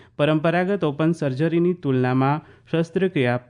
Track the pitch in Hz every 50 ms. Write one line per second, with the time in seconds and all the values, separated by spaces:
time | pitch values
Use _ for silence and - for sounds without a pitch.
0 | - - _ - 147 147 156 156 151 165 165 175 185 185 202 196 165 151 139 139
1 | 156 160 170 - 156 139 131 127 160 165 160 170 170 180 180 175 - 139 131 127
2 | 127 127 127 131 135 139 147 156 - - - - _ - - 160 165 165 - 180
3 | 185 185 185 156 127 123 120 123 - -